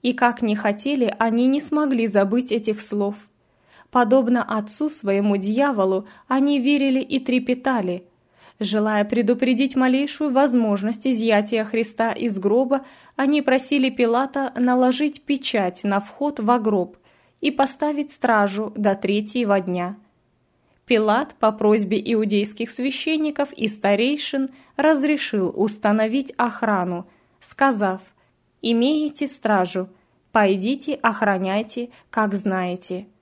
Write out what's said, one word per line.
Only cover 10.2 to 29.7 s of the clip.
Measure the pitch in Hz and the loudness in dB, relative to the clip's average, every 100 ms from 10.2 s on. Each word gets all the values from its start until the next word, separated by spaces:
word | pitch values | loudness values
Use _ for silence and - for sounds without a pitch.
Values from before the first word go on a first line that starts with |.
| 302 | 0
возможность | 254 277 240 220 202 208 220 269 | 2 4 2 2 0 -2 -4 -2
изъятия | 233 226 208 214 226 | 0 2 2 2 -2
Христа | 214 226 220 - 226 | -2 -2 -4 -2 -4
из | - 240 190 | -2 -4 -2
гроба, | 202 226 262 269 269 - - - | 2 2 2 -2 -4 -20 -14 -2
они | 277 294 | 2 2
просили | 294 262 269 285 262 | 2 0 2 2 0
Пилата | 262 233 233 269 277 269 - | 2 2 2 0 -2 -4 0
наложить | 247 247 254 254 294 294 | 2 4 4 2 -2 -4
печать | - 277 269 220 185 180 | -4 -4 0 -2 -2 -2
на | 202 196 | -2 -2
вход | 208 - 285 285 | -4 -4 -4 -2
во | 214 240 | 0 2
гроб | 214 208 175 - _ _ _ _ | 2 0 -2 -8 _ _ _ _
и | 294 | -6
поставить | 302 277 - 302 294 294 | 0 -2 0 -4 -2 -6
стражу | - 254 220 202 196 214 214 | -4 0 2 2 -2 -6 -2
до | 208 196 | 0 0
третьего | 190 202 214 254 226 202 | 0 -2 -2 -2 2 2
дня. | 180 180 175 208 _ _ _ _ _ _ _ _ _ | 0 -4 -4 -8 _ _ _ _ _ _ _ _ _
Пилат | 233 214 220 302 - | 2 4 0 -2 0
по | 220 | 0
просьбе | 214 208 214 196 208 214 | 2 2 2 2 -2 0
иудейских | 233 214 208 208 - 233 | 0 2 0 0 -4 -8
священников | - 262 - - 311 302 294 277 | -4 -4 -4 -4 -2 -2 -2 -6
и | - 220 | -2 -4
старейшин | 214 196 202 240 294 - 277 269 - _ - | -2 0 2 0 -2 -4 -4 -4 -8 _ 0
разрешил | 302 302 294 294 - 208 185 - | 2 4 2 0 0 -2 -2 0
установить | 208 214 208 214 220 262 269 - | -2 0 0 2 0 -2 -4 -4
охрану, | 240 - 226 196 180 175 185 _ _ _ | -4 -2 0 0 -2 -6 -10 _ _ _
сказав: | - - 277 220 202 190 - _ _ _ _ _ | -14 0 2 2 -2 -2 -10 _ _ _ _ _
«Имеете | 226 233 247 311 302 - 277 | 0 2 2 2 -2 -4 -6
стражу, | - 220 208 180 | -4 0 2 2